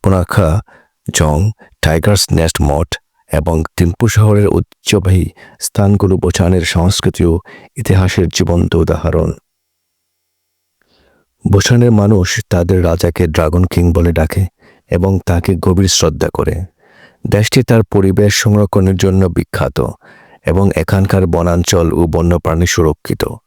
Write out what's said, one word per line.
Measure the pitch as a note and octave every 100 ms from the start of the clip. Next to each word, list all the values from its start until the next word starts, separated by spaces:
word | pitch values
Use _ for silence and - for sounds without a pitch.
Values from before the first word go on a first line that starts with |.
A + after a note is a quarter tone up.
পুনাখা, | F#2+ F#2+ F2 - F2 F#2 - - _ _ -
জং, | - D#2 D2+ G2+ - - _
টাইগার্স | D#2 D#2+ F#2 G2+ -
নেস্ট | - E2 -
মঠ | D2+ C#2+ E2 - _ _ _
এবং | D2+ D#2 E2 D#2+
থিম্পু | - F2 F2+ A#2
শহরের | G#2 G#2+ G#2 G2+
ঐতিহ্যবাহী | F2 - _ - G#2 F#2 F#2 D#2+ - - _
স্থানগুলো | - - G2+ G2+ G2+ F#2
ভুটানের | - - F2 F#2 E2
সংস্কৃতি | F2 F2 - - - F2
ও | E2 - - - -
ইতিহাসের | A2+ F#2+ F#2 - F2
জীবন্ত | - - F2 F2 E2
উদাহরণ। | E2 E2 E2+ E2 E2 D#2 _ _ _ _ _ _ _ _ _ _ _ _ _ _ _ _ _ _ _ _ -
ভুটানের | G2 - A#2+ B2
মানুষ | G#2+ G2+ G#2+ F2+ - -
তাদের | F2+ F2 F#2
রাজাকে | F2 E2+ F2 - F2
ড্রাগন | D#2 D#2+ E2+
কিং | F2+ - F2
বলে | E2+ E2+
ডাকে | D#2+ D#2 - F#2 _ _ _ _
এবং | F2 F#2 F#2+ F2+
তাকে | E2+ E2+ F2+
গভীর | F#2+ F2+ F#2+
শ্রদ্ধা | - E2+ D2+ D#2+
করে। | - C#2+ D#2 F#2 _ _ _ - _ -
দেশটি | G#2 G#2+ -
তার | A#2 A2+ G#2+
পরিবেশ | G#2 F#2+ F#2 G#2 -
সংরক্ষণের | A2+ G#2 G2+ G#2 F#2+ F#2+
জন্য | G2 F#2+ F#2+
বিখ্যাত | E2+ - - C2 - A#1+ C2 - - - _ -
এবং | E2+ G2 -
এখানকার | D#2+ F#2+ G2 F#2+ F#2
বনাঞ্চল | E2+ E2+ E2+ F2 F#2+ E2
ও | D#2 E2+
বন্যপ্রাণী | E2+ E2+ F2 E2 E2 F2
সুরক্ষিত। | - D#2+ D2+ - - - -